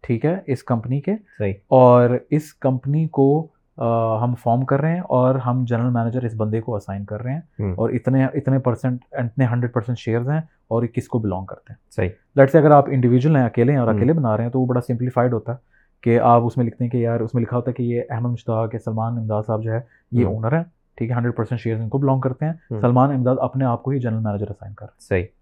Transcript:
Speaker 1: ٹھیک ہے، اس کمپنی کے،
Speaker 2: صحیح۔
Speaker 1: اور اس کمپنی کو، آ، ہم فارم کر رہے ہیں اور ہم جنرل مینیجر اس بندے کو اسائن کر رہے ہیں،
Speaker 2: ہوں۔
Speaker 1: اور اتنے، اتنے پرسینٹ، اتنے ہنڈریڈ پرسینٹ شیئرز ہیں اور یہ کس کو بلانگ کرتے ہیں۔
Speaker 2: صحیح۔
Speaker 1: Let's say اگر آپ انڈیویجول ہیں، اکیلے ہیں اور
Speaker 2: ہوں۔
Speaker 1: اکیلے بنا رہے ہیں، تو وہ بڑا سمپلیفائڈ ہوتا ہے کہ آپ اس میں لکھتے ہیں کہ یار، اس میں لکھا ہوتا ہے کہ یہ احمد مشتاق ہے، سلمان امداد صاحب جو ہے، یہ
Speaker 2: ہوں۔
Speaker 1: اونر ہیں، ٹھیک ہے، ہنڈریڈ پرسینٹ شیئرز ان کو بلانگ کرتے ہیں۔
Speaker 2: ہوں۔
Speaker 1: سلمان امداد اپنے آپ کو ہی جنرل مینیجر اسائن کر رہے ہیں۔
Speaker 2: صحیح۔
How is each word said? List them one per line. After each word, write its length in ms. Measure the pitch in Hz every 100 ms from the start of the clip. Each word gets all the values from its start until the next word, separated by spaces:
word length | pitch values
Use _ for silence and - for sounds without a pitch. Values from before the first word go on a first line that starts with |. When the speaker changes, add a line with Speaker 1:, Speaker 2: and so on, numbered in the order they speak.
Speaker 1:
ٹھیک 220 | - 117
ہے، 120 | 147 185 165
اس 160 | 131
کمپنی 380 | - 117 120 135
کے، 120 | 160 214 _ _
Speaker 2:
صحیح۔ 140 | 104 95 _
Speaker 1:
اور 420 | 131 127 123 120 123 -
اس 240 | 147 156
کمپنی 540 | _ 135 131 139 147 160
کو، 380 | - 139 151 160 _ _ -
آ، 480 | 120 117 113 110
ہم 100 | 120
فارم 300 | 123 123 120
کر 160 | 131 139
رہے 120 | 156
ہیں 80 | 170
اور 340 | 180 127 127
ہم 300 | 127 123 127 120
جنرل 240 | 117 123
مینیجر 320 | 123 117 123
اس 120 | 123 110
بندے 240 | 107 110
کو 160 | 113 107
اسائن 280 | - 98
کر 180 | 101 107
رہے 100 | 123
ہیں، 80 | 147 - -
Speaker 2:
ہوں۔ 140 | 104 90
Speaker 1:
اور 140 | 113
اتنے، 340 | 120 - 131
اتنے 340 | 131 147 135 135
پرسینٹ، 420 | 123 113 131 123 _
اتنے 320 | 147 117 -
ہنڈریڈ 280 | 127 120 120
پرسینٹ 260 | 120 110 117
شیئرز 300 | - 113 123
ہیں 120 | 156 160 _ _
اور 140 | 113
یہ 60 | 120
کس 200 | 120 -
کو 100 | 123
بلانگ 260 | 107 92
کرتے 280 | 98 - _
ہیں۔ 40 | - _
Speaker 2:
صحیح۔ 180 | - 95
Speaker 1:
Let's 480 | - _ 139 135 160
say 80 |
اگر 60 | 151
آپ 180 | 147 139
انڈیویجول 480 | 139 123 123 139 151
ہیں، 80 |
اکیلے 280 | 123 - 120
ہیں 60 | 143
اور 100 | 117
Speaker 2:
ہوں۔ 60 |
Speaker 1:
اکیلے 180 | 107 120
بنا 240 | 165 123 107
رہے 80 |
ہیں، 60 | 117
تو 100 | 131
وہ 60 | 127
بڑا 140 | 123
سمپلیفائڈ 520 | - 120 123 127 123
ہوتا 200 | 117 -
ہے 40 | 120 _ _ _ _
کہ 180 | 120 117
آپ 240 | 117 120
اس 120 | 117 131
میں 80 |
لکھتے 200 | 117 -
ہیں 60 | 120
کہ 60 | 123
یار، 240 | 117 117
اس 140 | 113
میں 80 | 127
لکھا 140 | 117 120
ہوتا 140 | 120
ہے 40 |
کہ 80 | 127
یہ 200 | 120 117 -
احمد 200 | 120 120
مشتاق 440 | 120 - 110 113
ہے، 40 | 113
سلمان 400 | 117 110 113 120
امداد 240 | 110 107 107
صاحب 160 | 110
جو 100 | 113
ہے، 80 | 113 120 _ _
یہ 120 | 120
Speaker 2:
ہوں۔ 100 | 98
Speaker 1:
اونر 220 | 110 110 156
ہیں، 80 | 170 _ _ -
ٹھیک 140 | 117
ہے، 60 | 120
ہنڈریڈ 200 | 120 117
پرسینٹ 240 | 110 117
شیئرز 200 | 113 113
ان 80 | 113
کو 100 | 139
بلانگ 220 | 139 131
کرتے 240 | 131 131
ہیں۔ 80 | 156 165 _
Speaker 2:
ہوں۔ 100 | 113
Speaker 1:
سلمان 300 | 117 123 139
امداد 260 | 139 123 131
اپنے 260 | 127 131
آپ 180 | 131 120
کو 80 | 135
ہی 80 | 139
جنرل 240 | 120 110
مینیجر 280 | 110 101 98
اسائن 240 | 101 101
کر 120 | 101 104
رہے 80 |
ہیں۔ 120 | _ -
Speaker 2:
صحیح۔ 160 | 95 90 _